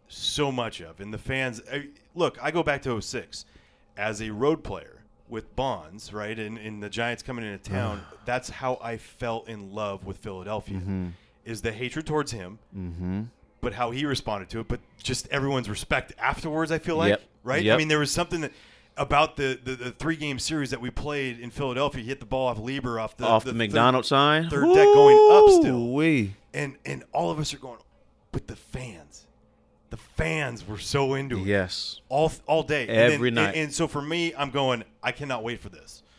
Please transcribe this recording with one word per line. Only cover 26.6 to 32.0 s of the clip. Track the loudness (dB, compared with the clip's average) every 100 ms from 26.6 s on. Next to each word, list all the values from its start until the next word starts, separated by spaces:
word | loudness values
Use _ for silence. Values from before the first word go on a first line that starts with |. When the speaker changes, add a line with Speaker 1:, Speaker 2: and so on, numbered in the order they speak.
| -6 -8 -12
Speaker 1:
and | -12 -6
all | -4 -2
of | -2
us | -6
are | -8
going, | -14 -18 _ _ _ _ _
but | -12 -10
the | -18
fans, | -16 -14 -14 -16 -20 -20 _ _ _ _ _ _ -18
the | -18
fans | -12 -4 -2 -2 -4 -8 -12
were | -10
so | -4 0 0
into | 0 -4 -4
it. | 0
Speaker 2:
Yes. | 0 0 -6 -10 -12